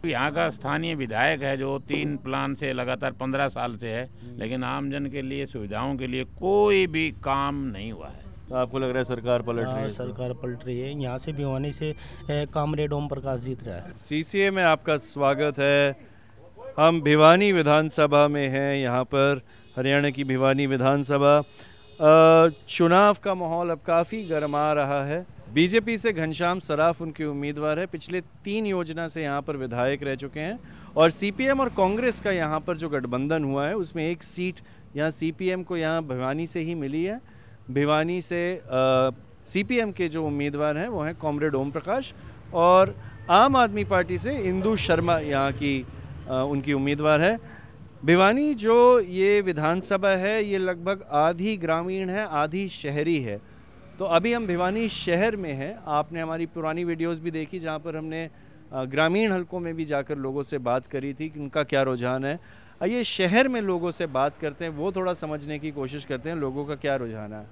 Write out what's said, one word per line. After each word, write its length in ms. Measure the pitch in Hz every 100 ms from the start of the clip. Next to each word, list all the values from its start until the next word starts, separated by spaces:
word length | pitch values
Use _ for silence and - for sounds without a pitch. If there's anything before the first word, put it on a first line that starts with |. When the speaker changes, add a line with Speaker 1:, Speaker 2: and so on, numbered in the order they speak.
| 170
Speaker 1:
यहाँ 260 | 123 139
का 180 | 151 170
स्थानीय 460 | - 135 151 165 156
विधायक 460 | 123 110 135 156
है 160 | 139 135
जो 220 | 135 139
तीन 380 | 131 147 147 143
प्लान 380 | 131 135 139 139
से 180 | 143
लगातार 380 | 127 123 123 131
पन्द्रह 360 | - 131 135 139
साल 300 | - 120 110
से 120 | 117
है, 160 | 110 127
Speaker 2:
हम्म। 340 | - 120 123
Speaker 1:
लेकिन 240 | 110 127
आमजन 420 | 127 135 143 139 143
के 160 | 139
लिए, 240 | 131 139 135
सुविधाओं 500 | 127 101 107 131 135
के 120 | 127
लिए 160 | 127
कोई 640 | 127 - 185 202 208 196 185
भी 240 | 156 160
काम 440 | 101 139 139 139 143
नहीं 360 | 135 98 107
हुआ 160 | 98 73
है। 120 | - - - -
Speaker 2:
तो 60 | 127
आपको 240 | 127 131
लग 100 | 131
रहा 80 | 127
है 60 |
सरकार 380 | 120 123 117 123
पलट 160 | 113 117
रही 80 | 117
Speaker 3:
हाँ, 140 | 131
Speaker 2:
है 80 | 120
इसमें? 200 | 107 127
Speaker 3:
सरकार 260 | 120 127
पलट 320 | 123 127 120 123
रही 140 | 120
है। 220 | 131 147
यहाँ 160 | 127 127
से 160 | -
भिवानी 380 | 147 143 131 147
से, 240 | 135 156 147 - - -
ए, 160 | 147 147
कामरेड 400 | 156 147 151 151
ओम 140 | 147 147
प्रकाश 320 | 139 135 131
जीत 240 | 123 123
रहा 120 | 117 90
है। 220 | 92 -
Speaker 2:
सीसीए 540 | - 151 156 196 196
में 120 | 190
आपका 340 | 175 156 - 151
स्वागत 600 | - 143 139 139 151 139
है। 360 | 139 143 143 139 - - - - - - - -
हम 220 | 160 165
भिवानी 500 | 147 151 156 180 208
विधानसभा 760 | 185 147 151 156 156 147 143 147
में 220 | 147 139
हैं, 260 | 135 139 139
यहाँ 280 | 127 123
पर 380 | 127 139 139 139 - - - -
हरियाणा 320 | 131 143 143
की 140 | 135
भिवानी 440 | 139 131 135 135 139
विधानसभा। 760 | 135 131 143 135 143 143 147 147 - - - - -
अ, 480 | 151 160 160 165 165 147 -
चुनाव 480 | - 170 180 208 202
का 120 | 202 185
माहौल 340 | 170 165 175
अब 100 | 165 -
काफ़ी 360 | 165 170 220
गरमा 500 | 190 160 147 147 151
रहा 300 | 147 143 139
है। 300 | 139 156 180 - -
बीजेपी 440 | 117 175 220 214 226
से 160 | 233
घनश्याम 460 | 180 160 156 175 185
सराफ 420 | - 147 165 165
उनके 240 | 165 151 151
उम्मीदवार 540 | 143 143 147 151 151
है। 60 | 185
पिछले 360 | 170 - 180
तीन 440 | 170 - - 208 214
योजना 420 | 190 165 160 165
से 160 | 156
यहाँ 180 | 151 143
पर 160 | 143 143
विधायक 460 | 131 120 123 139
रह 120 | 143 135
चुके 240 | 135 151
हैं 200 | 156 240 - - - -
और 120 | 165
सीपीएम 500 | 160 202 202 262 269
और 100 | 262
कांग्रेस 500 | 233 190 214 247 226
का 120 | 208
यहाँ 280 | 185 156 156
पर 180 | 147 170
जो 120 | 165
गठबंधन 540 | 143 127 123 143 160
हुआ 240 | 143 139 143
है, 80 | 208
उसमें 340 | 165 170 160
एक 140 | 170
सीट 320 | - - 180 180 - - - 139
यहाँ 160 | 147
सीपीएम 520 | 131 160 160 185 185
को 140 | 175 175
यहाँ 260 | 160 165
भिवानी 440 | 156 127 127 147 165
से 120 | 175
ही 160 | 160 170
मिली 280 | 139 151
है। 180 | 180 226 - - - - -
भिवानी 500 | 127 147 151 160 180
से, 340 | 165 175 175 185
अ, 60 | - 131 131 131 131 127 - - -
सीपीएम 460 | 185 202 247 220
के 160 | 185 175
जो 180 | 156 156
उम्मीदवार 520 | 143 143 143 151 147
हैं, 100 | 220
वो 140 | 208
हैं 140 | 151 170
कॉमरेड 400 | 156 147 156 139
ओम 160 | 139
प्रकाश 420 | 147 170 240 269 - - - -
और 420 | 180 170 185 196 202 - - -
आम 260 | 180 262 269
आदमी 280 | 233 208
पार्टी 340 | 196 190 175 180
से 200 | 226 285
इंदु 380 | 190 185 190 220
शर्मा 440 | - 160 170 165
यहाँ 320 | 151 139 139
की, 340 | 131 143 135 123 - - - -
अ, 200 | 131 135
उनकी 240 | 143 135
उम्मीदवार 480 | 139 139 147 151 151
है। 180 | 170 226 - - - - - - 143
भिवानी 480 | 175 190 247 302
जो 460 | 262 208 233 240 247
ये 420 | 185 180 190 208
विधानसभा 680 | 190 156 156 175 180 196 196
है, 360 | 190 190 220 208
ये 120 | 196
लगभग 480 | 185 175 175 196 196
आधी 460 | 147 156 170 196 214
ग्रामीण 520 | 170 160 175 190 190
है, 180 | 190 214
आधी 420 | 156 151 180 196
शहरी 500 | - 147 143 156 165
है। 340 | 120 104 - - - - - -
तो 60 | 190
अभी 280 | 170 208
हम 140 | 240 220
भिवानी 400 | 175 180 208 226
शहर 480 | - - 170 220 214
में 180 | 175
हैं। 260 | 135 139 220 -
आपने 340 | 147 151 170
हमारी 240 | 160 165 165
पुरानी 380 | 170 156 165
वीडियोज़ 380 | 175 165 165 165
भी 100 | 165
देखी, 280 | 160 151 185
जहाँ 200 | 160 156
पर 180 | 160 156
हमने, 320 | 156 160 165 - - - -
अ, 100 | 135
ग्रामीण 480 | 131 135 160 190 220
हलकों 280 | 185 175 180
में 160 | 170 165
भी 100 | 156
जाकर 320 | 143 135 147
लोगों 260 | 135 139
से 140 | 135 143
बात 300 | 120 127 127
करी 260 | 139 139
थी 160 | 135 156
कि 100 | 151
उनका 240 | 143 156
क्या 200 | 147 139
रुझान 420 | 131 127 123 131 135
है। 140 | 165 - - - -
आइए 200 | 180 240
शहर 440 | 220 - 185 214 269
में 140 | 247
लोगों 300 | 202 180 175
से 140 | 165 165
बात 320 | 131 143 -
करते 280 | 160 139 170
हैं, 60 |
वो 200 | 151 175
थोड़ा 220 | 190 185
समझने 460 | 175 156 151 143 151
की 120 | 156
कोशिश 340 | 143 135 147 139
करते 240 | 131 147
हैं, 60 | 165
लोगों 300 | 139 135 147
का 100 | 143
क्या 200 | 147 139
रुझान 380 | 120 110 107
है। 140 | 107 107